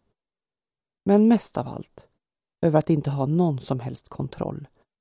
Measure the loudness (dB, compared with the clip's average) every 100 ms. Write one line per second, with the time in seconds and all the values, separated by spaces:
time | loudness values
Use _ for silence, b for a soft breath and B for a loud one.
0 | _ _ _ _ _ _ _ _ _ _
1 | 2 4 6 4 0 -8 -8 -10 -14 -20
2 | _ _ _ _ _ -2 2 2 2 0
3 | -2 -2 0 2 2 0 -4 -6 -6 -12
4 | -14 -10 -8 -4 -4 -4 -14 _ _ _